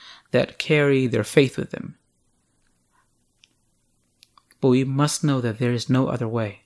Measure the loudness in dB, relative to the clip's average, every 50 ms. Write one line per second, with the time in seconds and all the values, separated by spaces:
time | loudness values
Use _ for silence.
0 | -20 -20 -20 -20 _ _ 0 0 0 -2 -4 -8 -4 0 2 2 4 4 2 2
1 | 2 0 0 -2 -2 0 4 4 4 4 2 -6 -10 -8 -10 -12 -12 -12 -16 _
2 | _ _ _ _ _ _ _ _ _ _ _ _ _ _ _ _ _ _ _ _
3 | _ _ _ _ _ _ _ _ _ _ _ _ _ _ _ _ _ _ _ _
4 | _ _ _ _ -20 -20 _ _ _ _ _ _ 2 2 4 2 2 0 0 0
5 | 0 0 -2 -2 -2 0 0 0 -2 -4 -4 -2 -2 -2 -2 -2 -2 0 0 0
6 | 0 0 -2 -4 -4 -4 -4 -4 -4 -4 -8 -12 _